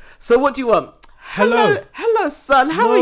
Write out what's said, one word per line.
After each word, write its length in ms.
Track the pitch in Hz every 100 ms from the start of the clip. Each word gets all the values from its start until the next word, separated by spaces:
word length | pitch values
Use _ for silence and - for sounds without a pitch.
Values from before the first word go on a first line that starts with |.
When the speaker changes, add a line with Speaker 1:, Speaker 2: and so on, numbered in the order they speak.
| - -
Speaker 1:
So 180 | - 240
what 180 | 277
do 80 | 262
you 40 | 247
want? 280 | 190 127 - - -
Speaker 2:
Hello. 400 | - - 427 466 427
Speaker 1:
Hello, 120 | 403 -
hello, 360 | - 427 440 339
son. 420 | - - 269 269
How 120 | 330 466
Speaker 2:
No, 20 | 440